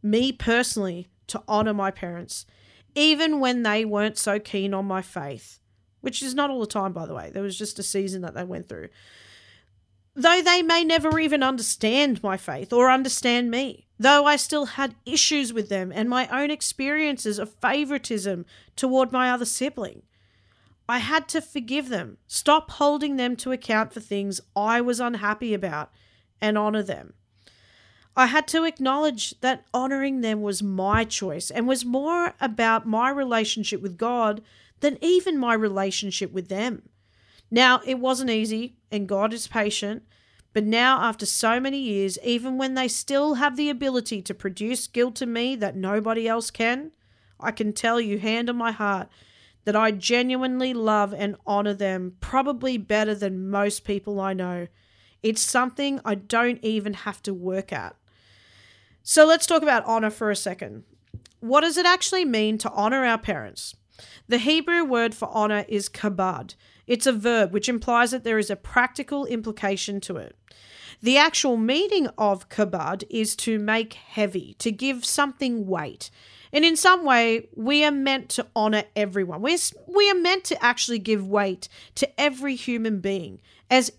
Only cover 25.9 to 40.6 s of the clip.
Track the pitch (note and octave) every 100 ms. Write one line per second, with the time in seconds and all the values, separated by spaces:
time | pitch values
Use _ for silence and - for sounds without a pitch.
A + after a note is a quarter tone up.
25.9 | _ _ _ _ _ G#3+ G#3+ G#3+ G#3+ F#3+
26.9 | C#2 - _ _ _ _ _ _ _ _
27.9 | _ _ - B3 D4+ D4+ E4 D#4+ D#4+ C4
28.9 | C#4 D4+ A3+ - - B3+ B3+ - B3 C4
29.9 | C#4 C#4 C4 A3+ G#3+ G#3 F#3+ G3+ F#3 F#3+
30.9 | G#3+ A3 - F#3+ D#3 - - B3 C4 A#3+
31.9 | B3+ D4 F4 F4 - C4+ G#3+ A3+ A3+ A3+
32.9 | G#3+ B3+ C#4+ C4 A3+ A3 A3 G3+ G3+ G3
33.9 | E3+ A#3 B3 A3 G#3 - _ _ _ D4
34.9 | C4+ E4 F4+ F#4 D4 A#3+ A3+ G#3+ G3 G3
35.9 | - G3+ - F#3+ F#3 F3 G3 A#3+ G#3+ -
36.9 | _ _ _ _ _ _ A3+ B3+ B3+ C4
37.9 | B3+ B3+ B3+ C4 A3 A3 A3 A#3+ - _
38.9 | G#3+ F#3 G3 A3 A3+ - A#3 G#3 G#3 G#3
39.9 | A3+ - _ _ _ _ A3